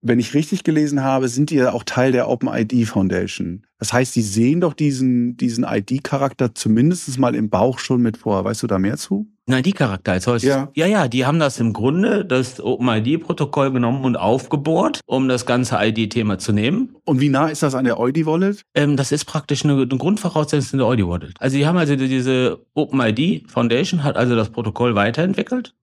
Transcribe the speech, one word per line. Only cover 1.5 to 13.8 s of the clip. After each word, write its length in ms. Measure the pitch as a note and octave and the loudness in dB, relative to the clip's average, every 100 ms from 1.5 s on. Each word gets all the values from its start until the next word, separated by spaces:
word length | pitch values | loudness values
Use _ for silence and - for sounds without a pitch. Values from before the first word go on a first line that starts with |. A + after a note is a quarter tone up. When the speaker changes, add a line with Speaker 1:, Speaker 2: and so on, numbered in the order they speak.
Speaker 1:
die 60 | D3 | 2
ja 160 | B2+ | 2
auch 100 | A2+ | 0
Teil 300 | - - C3 | -2 0 2
der 160 | B2+ A#2 | 2 0
Open 200 | B2 B2+ | -2 -2
I 160 | A#2 | -2
D 200 | A2 B2+ | 0 0
Foundation. 840 | A2 - F#2+ F#2 F#2 - F2 F2+ - _ | 0 0 0 0 -4 -6 -8 -8 -16 _
Das 120 | - | -2
heißt, 220 | A#2+ B2+ | 0 0
die 80 | - | -2
sehen 380 | G#2 G#2 A#2+ E3 | -2 2 2 2
doch 140 | F3 | 0
diesen, 640 | D3 D3+ C3 C3 B2 A#2+ A#2+ | 0 -2 0 0 2 0 -2
diesen 260 | B2+ A#2 | -4 -2
I-D-Charakter 880 | A2 A2 G2 C3 - C#3 C#3 - B2 | -2 -4 -2 -4 -2 -2 -2 0 -2
zumindest 640 | - A2 A2 D3 F3+ - B2+ | 0 2 4 4 2 -4 0
mal 160 | B2+ | 0
im 140 | A#2+ G#2+ | 0 0
Bauch 300 | F#2 A#2+ A#2+ | 2 2 0
schon 240 | - B2+ | -2 2
mit 160 | A#2 G#2+ | 2 -2
vor. 260 | - G2 | -2 0
Weißt 180 | F#2+ A2 | 0 -4
du 40 | A2+ | -2
da 120 | F#2+ | 0
mehr 200 | G2 G#2 | 0 -2
zu? 280 | - G2 - _ - | -4 -4 -4 _ -2
Speaker 2:
Ein 140 | B2+ | 0
I-D-Charakter 520 | C#3 G3 C3+ F#2+ - | 0 0 -2 -2 -2
als 120 | F#2 | -2
solches? 240 | B2 A#2 B2+ | 0 0 2
Speaker 1:
Ja. 220 | C#3 C#3 | 0 -2
Speaker 2:
Ja, 120 | - E3+ | -2 0
ja, 220 | G#3 C3+ | 2 0
die 160 | B2 | 0
haben 140 | B2+ E3 | 0 2
das 200 | D3 - | 0 0
im 120 | A#2 | -2
Grunde, 540 | G2+ A#2+ E3+ A3+ G#3+ - | 0 0 2 0 0 0
das 340 | B2+ B2+ - | -2 -2 -6
Open 280 | A2 C3 B2 | -4 -2 0
I 140 | A2 | 0
D 160 | A2+ D#3+ | 0 -2
Protokoll 540 | - E3 D3 D3 C3+ | -2 -4 -2 0 0
genommen 320 | C3 | 0